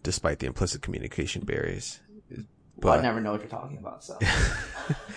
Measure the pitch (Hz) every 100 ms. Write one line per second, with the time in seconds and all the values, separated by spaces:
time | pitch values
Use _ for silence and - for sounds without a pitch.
0 | - - 80 73 64 - 92 - - -
1 | - - - - - - - 95 - -
2 | - 214 - - - _ - - 107 117
3 | 117 113 107 107 110 - - 147 - -
4 | - - - - - - - - - 147
5 | -